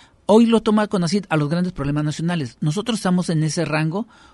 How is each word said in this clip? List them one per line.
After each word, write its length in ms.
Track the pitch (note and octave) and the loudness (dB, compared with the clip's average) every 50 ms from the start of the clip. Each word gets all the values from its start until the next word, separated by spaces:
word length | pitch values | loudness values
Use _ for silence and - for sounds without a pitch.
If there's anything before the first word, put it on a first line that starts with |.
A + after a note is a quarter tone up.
| - _ _ _ _ | -20 _ _ _ _
hoy 180 | - G3+ A3+ A#3+ | 4 6 6 6
lo 180 | A3+ A3+ A3 | 6 4 2
toma 260 | A3 A3+ G#3+ G#3+ G#3+ G#3 | 2 2 2 2 0 0
conacyt 380 | - F#3+ F3 D#3+ F#3 G#3 F#3 - | -2 -2 0 0 0 -2 -2 0
a 60 | D#3+ | 0
los 120 | D#3 D3 C#3+ | 0 0 0
grandes 240 | E3+ F3 F3+ F#3 | -2 -2 -2 -4
problemas 320 | - - C#3 C#3+ D3 D3 D3+ | -4 -6 -4 -4 -2 -2 -2
nacionales. 540 | D3+ C#3+ - D#3+ E3+ F3 E3 C#3 A#2 - _ | -4 -4 -4 -4 -4 -4 -4 -6 -8 -8 _
Nosotros 380 | D#3+ D3+ D3+ G#3 G#3+ - A3+ G3+ | -2 -2 -2 -2 -2 -2 -4 -2
estamos 320 | - F#3 F3+ F3+ F3 - | 0 0 0 0 0 0
en 120 | E3 D3+ | 0 0
ese 220 | D#3 D#3 D3 F3+ D#3+ | 0 0 -2 -2 -4
rango 420 | - - D3+ D#3 D#3+ D#3+ G3+ A#3 - - - - - | -2 -2 -2 -2 -2 -2 -4 -6 -8 -14 -20 -20 -20